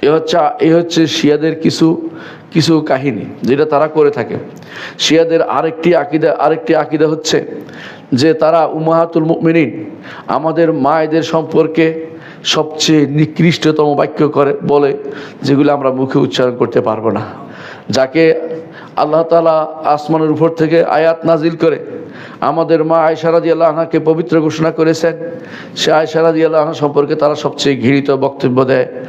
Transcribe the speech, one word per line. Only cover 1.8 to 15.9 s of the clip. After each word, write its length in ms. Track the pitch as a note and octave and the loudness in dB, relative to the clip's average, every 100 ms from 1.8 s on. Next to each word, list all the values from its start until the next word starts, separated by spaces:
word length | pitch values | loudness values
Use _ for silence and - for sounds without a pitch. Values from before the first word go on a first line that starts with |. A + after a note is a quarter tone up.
| D#3+ E3 - - - - - | 2 0 -6 -12 -18 -20 -6
কিছু 280 | E3 D#3 D#3+ | -2 2 2
কাহিনী 440 | D3+ C3 C#3+ G#2 - - | 2 -2 -2 -4 -8 -6
যেটা 220 | A2 C3+ | 0 2
তারা 240 | D#3 C#3+ D#3 | 2 2 0
করে 220 | D#3 D3 | 2 2
থাকে। 240 | B2 A2+ - - - - - - - | 2 -6 -8 -10 -18 -18 -16 -14 -6
শিয়াদের 440 | - D#3 E3 D#3+ | 2 2 4 2
আরেকটি 540 | - B2+ D#3+ D#3+ F3 E3 | 0 0 -2 0 2 2
আকীদা, 400 | C#3 D#3 D#3 - | 2 0 0 2
আরেকটি 360 | E3+ D#3+ E3 | 0 0 0
আকীদা 340 | D#3 D3 D3+ D3+ | 0 0 0 0
হচ্ছে 380 | D#3 - D3 - - - - - - - | 0 -2 -2 -2 -12 -14 -18 -18 -16 -4
যে 220 | B2+ D#3 | 2 2
তারা 320 | D#3+ D#3 E3 D3+ | 2 2 2 2
উম্মাহাতুল 580 | D#3 D#3+ E3 E3 E3 | 0 0 2 2 0
মুমিনিন, 680 | D#3 E3 E3 E3 C3 - - - - - - | 0 0 2 2 0 -4 -12 -16 -18 -16 -4
আমাদের 460 | B2 D#3+ D#3 E3 | -2 -2 0 0
মায়েদের 500 | D#3 C3+ D#3+ D#3 D#3+ | 2 2 0 0 -2
সম্পর্কে 840 | D3 E3 D3+ D#3+ D#3 - D#3+ D#3+ D#3+ D#3+ - - | 0 -2 0 0 2 2 0 0 -10 -14 -18 -10
সবচেয়ে 600 | - D#3 D#3 - - D#3 C#3 | -2 -2 -2 -2 2 2 2
নিকৃষ্টতম 880 | D3 D3+ - E3+ - D#3 D#3 D3 | 0 0 2 2 2 0 2 0
বাক্য 340 | C#3 D3+ - D3 | 2 -2 0 0
করে 280 | C#3+ C#3+ D3 - | 2 0 0 0
বলে, 280 | C#3+ C#3 C#3+ - - - - | 2 2 -2 -8 -12 -16 -8
যেগুলো 300 | B2+ C#3 D3 | 0 2 2
আমরা 200 | C#3 C3+ | 2 0